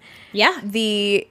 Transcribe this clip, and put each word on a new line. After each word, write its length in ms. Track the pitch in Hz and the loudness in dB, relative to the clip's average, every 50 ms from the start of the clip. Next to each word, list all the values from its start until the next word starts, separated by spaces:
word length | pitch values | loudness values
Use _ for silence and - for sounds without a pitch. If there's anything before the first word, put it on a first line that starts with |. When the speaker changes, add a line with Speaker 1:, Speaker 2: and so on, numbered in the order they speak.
| - - - - - - - | -20 -20 -20 -20 -20 -8 -2
Speaker 1:
Yeah. 260 | 202 214 330 370 269 - | 2 2 2 2 0 -8
Speaker 2:
The, 640 | 208 196 226 220 214 208 208 202 202 202 190 - _ | -6 -4 -2 -2 0 0 0 0 0 0 0 -2 _